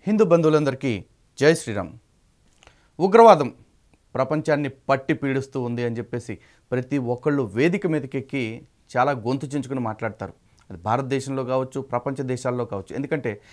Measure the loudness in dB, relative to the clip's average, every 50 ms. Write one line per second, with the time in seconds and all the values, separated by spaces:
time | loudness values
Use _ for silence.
0 | _ 0 0 2 4 4 4 4 4 4 2 2 2 0 -4 -2 -4 -4 -4 -4
1 | -6 _ _ _ _ _ _ 2 2 2 2 2 -2 -8 -8 -8 -8 -10 -12 -20
2 | _ _ _ _ _ _ _ _ _ _ _ _ _ -20 _ _ _ _ _ -2
3 | -2 6 8 10 10 10 10 8 4 -4 -6 -12 -20 _ _ _ _ _ _ _
4 | _ _ _ -4 -2 0 0 -2 0 0 0 0 0 -4 -6 -10 _ 0 0 0
5 | 2 -2 -2 -2 0 -2 0 -2 -2 -4 -6 -6 -4 -4 -4 -2 -4 -4 -4 -4
6 | -8 -6 -8 -10 -8 -8 -12 -12 _ _ _ _ _ _ -4 -4 -2 -2 -2 -2
7 | 0 -2 -4 -2 0 0 0 0 0 -2 0 2 2 2 2 0 -2 -2 -2 -2
8 | -4 -6 -8 -8 -8 -6 -6 -4 -4 -4 -8 -10 -16 _ _ _ _ _ 0 0
9 | 2 2 0 -2 -2 -4 -4 -4 -4 -6 -6 -6 -6 -4 -6 -4 -4 -6 -6 -6
10 | -6 -8 -6 _ -12 -12 -12 _ _ _ _ _ _ _ -18 -10 -2 -2 0 0
11 | 0 -2 -4 -4 -4 -4 -6 -6 -4 -2 -2 -2 -2 -2 -6 -10 -8 -4 -6 -4
12 | -4 -4 -6 -4 -4 -4 -4 -4 -4 -4 -4 -4 -6 -6 -6 -10 -10 -8 -8 -8
13 | -4 -4 -4 -4 -4 -6 -6 -6 _ -20